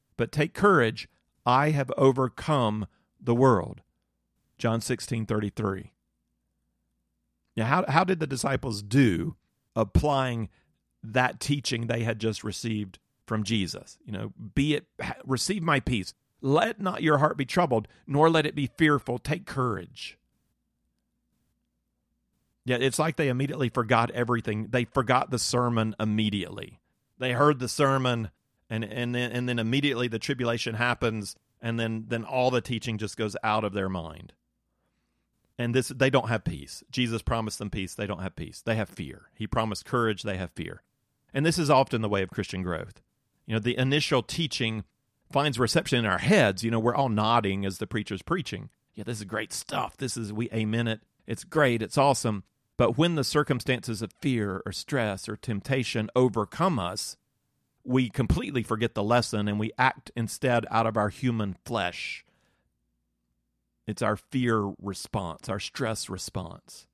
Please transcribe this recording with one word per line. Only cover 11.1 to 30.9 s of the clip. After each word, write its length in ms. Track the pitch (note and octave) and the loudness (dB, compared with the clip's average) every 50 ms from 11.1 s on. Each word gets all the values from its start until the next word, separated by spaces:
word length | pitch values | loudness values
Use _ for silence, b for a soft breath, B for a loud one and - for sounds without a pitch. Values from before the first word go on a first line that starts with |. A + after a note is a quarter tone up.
| G#2+ B2+ B2+ B2 - - | 0 2 2 2 0 -4
teaching 460 | - - - D3 - - B2+ A#2 A#2 | -4 -2 -2 -2 -2 -2 -4 -2 -2
they 180 | A2+ A#2 A#2+ A#2 | -2 -2 0 0
had 140 | A2+ A2+ A2 | -2 -2 -2
just 260 | A2 A2 G#2+ - - | -2 -2 -2 -2 -6
received 560 | A2+ F#2+ - - A#2 A2 G#2+ G#2 F#2+ - - _ _ _ _ _ - | -8 -8 -6 -4 -4 -4 -4 -4 -6 -10 -18 _ _ _ _ _ -4
from 160 | A#2 G#2+ G#2 | -2 -2 0
Jesus? 560 | F#2+ A#2 G#2+ F#2 E2 - F#2 - - - _ _ | 0 0 0 0 -2 -4 -10 -14 -18 -20 _ _
You 60 | - | -12
know, 220 | G#2 G2 A2 A2 - - A2+ G#2 - | -10 -8 -8 -10 -12 -14 -12 -4 0
"Be 180 | - C#3 D3+ D3 | 0 2 2 2
it, 120 | C#3+ - _ _ - | -2 -4 _ _ -10
ha-, 160 | - - - - - | -8 -8 -8 -8 -6
receive 380 | C3 C3+ B2 - - G3+ G#3 | -4 -2 -2 -2 -2 -4 -2
my 180 | D#3+ E3 D3 C3+ | 0 0 0 0
peace. 360 | - - B2+ G#2 F2+ - - _ _ _ _ _ | 0 0 -2 -2 -2 -4 -10 _ _ _ _ _
Let 400 | - C3 C#3 D#3+ - A3+ A#3+ - | 0 2 4 4 4 2 0 -2
not 220 | G3 F#3 F#3 - - | -4 -4 -2 0 2
your 160 | D#3 D3+ C#3 | 4 4 6
heart 180 | D3 D3+ - C#3 | 4 4 2 0
be 80 | C3+ | -4
troubled, 420 | - - F3+ F3 D3 B2 A2 G#2 b b b b b | 0 2 2 2 4 2 0 0 b b b b b
nor 220 | B2+ C#3+ D#3 E3 | 2 6 6 6
let 160 | E3 D#3+ D3 | 6 6 2
it 100 | D3+ - | 2 0
be 120 | D3 C#3 A#2+ | -2 -4 -2
fearful. 520 | _ - D#3+ D3+ D3 C3 - - B2 A#2+ | _ 4 4 4 4 4 0 -2 -6 -6
Take 260 | - B2+ B2 F3+ G#3 | -4 -4 -4 -4 -6
courage." 720 | - - C3+ B2+ B2 G#2+ F2+ F2 - - - - - - _ _ _ _ _ _ _ _ _ _ _ _ _ _ _ _ _ _ _ _ _ _ _ _ _ _ _ _ _ _ _ _ _ _ _ _ _ _ _ _ _ _ _ _ _ _ _ _ _ - | -8 -4 -2 -2 -2 -2 -4 -6 -12 -16 -16 -16 -16 -16 _ _ _ _ _ _ _ _ _ _ _ _ _ _ _ _ _ _ _ _ _ _ _ _ _ _ _ _ _ _ _ _ _ _ _ _ _ _ _ _ _ _ _ _ _ _ _ _ _ -4
Yeah, 120 | B2 B2 A#2+ | -2 0 2
it's 220 | B2+ C3+ B2 - | 2 0 2 2
like 160 | D#3 E3 D3+ | 0 0 0
they 140 | - D#3 C3+ | 0 0 0
immediately 400 | B2 B2+ C#3 C#3 D#3 - C3+ A#2 | 0 0 -2 -4 -2 -2 -2 -2
forgot 420 | - C3 A#2 G#2+ B2 A2+ A#2 A#2 | 0 0 2 4 4 4 4 2
everything. 560 | - A#2+ A#2+ A2+ B2 A#2 - - G#2 G#2+ A2 G#2+ | 0 -2 0 0 0 -2 -2 -2 -4 -4 -4 -2
They 160 | B2 B2 A#2+ | 0 0 0
forgot 460 | - - C#3 B2 G#2 B2+ C3 C#3 - | 0 0 0 2 4 4 2 2 0
the 80 | B2+ A#2 | -2 -2
sermon 560 | - - - B2 B2 A#2+ A#2+ A2+ A2 A2 G#2+ - | -2 0 0 2 2 2 2 2 0 0 -2 -2
immediately. 800 | A2 A2 G#2 G#2+ A2 G#2+ G2+ G2+ F2 F2 F#2+ G2+ - - - - _ _ _ _ _ _ _ - | -2 0 2 2 2 0 0 -2 -4 -6 -8 -12 -14 -14 -16 -20 _ _ _ _ _ _ _ -6
They 140 | B2+ B2+ | -4 -2
heard 260 | B2 B2 C#3+ D3 D3+ B2 | 2 4 4 4 4 4
the 120 | B2+ A#2 | 0 -4
sermon, 600 | - - D3 C3+ C3+ C3+ B2+ B2+ A#2+ A#2 A2 G2 - _ _ _ _ _ _ - | 0 2 2 4 4 4 2 2 0 0 -2 -6 -8 _ _ _ _ _ _ -8
and, 140 | A2+ A2 A2+ | -6 -6 -6
and 320 | G#2 A2 B2+ B2 A#2+ B2 | -6 -6 -6 -4 -4 -2
then, 160 | A#2+ B2 B2 | -2 -2 -2
and 180 | A#2 B2 B2 B2 | -2 -4 -2 -2
then 80 | B2 B2 | -2 0
immediately 500 | A2+ A2+ B2 C#3 C#3 D3 B2+ A#2 B2 A#2+ | 0 0 2 2 2 0 0 0 -2 -2
the 120 | A2+ A2 | -2 -4
tribulation 560 | - - C#3 B2 B2 A#2 A#2 A2 - A#2+ A2 | -4 -4 -4 -2 -2 -2 -2 -2 -4 -4 -4
happens, 600 | A2+ B2 B2 | -2 0 -2